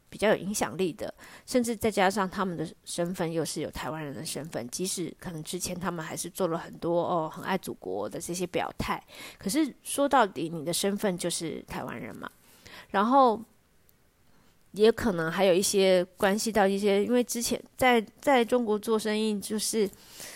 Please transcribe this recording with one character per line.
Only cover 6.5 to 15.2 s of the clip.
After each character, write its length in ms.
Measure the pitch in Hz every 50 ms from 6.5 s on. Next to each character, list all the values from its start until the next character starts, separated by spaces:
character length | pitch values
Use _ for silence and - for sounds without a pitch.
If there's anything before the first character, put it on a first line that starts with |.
| 165
很 160 | 170 - - - -
多， 240 | - 165 170 175 170
哦， 260 | - 180 170 156 156
很 120 | - 185 -
爱 120 | - 190
祖 200 | 185 - - -
国 340 | - - 90 92 101 98 107
的 100 | - 147
这 140 | - - 175
些 140 | 180 180
表 260 | 175 - 165 - - -
态， 260 | - - - 180 160 - - - - - - -
可 100 | - -
是 240 | 202 190 302 320 254 - _ -
说 260 | - - - 285 277
到 160 | 285 262 220
底， 240 | 190 - 131 156 160
你 160 | 170 165 139
的 80 | 165 165
身 240 | - - 196 196
份 180 | 202 - 202 175
就 140 | 170 - 170
是 340 | 165 - 170 156 - - -
台 160 | - 180 185 123
湾 160 | 131 - 117
人 160 | 113 - -
嘛。 140 | - - - _ _ _ _ - _ - - - - - -
然 160 | - 196 208
后 340 | 233 262 277 262 240 214 226 226 - _ _ _ _ _ _ _ _ _ _ _ _ _ _ _ _ _ _ _ _ _ _ _ _
也 200 | - 190 214 226
可 200 | 220 - - 240
能 200 | 180 165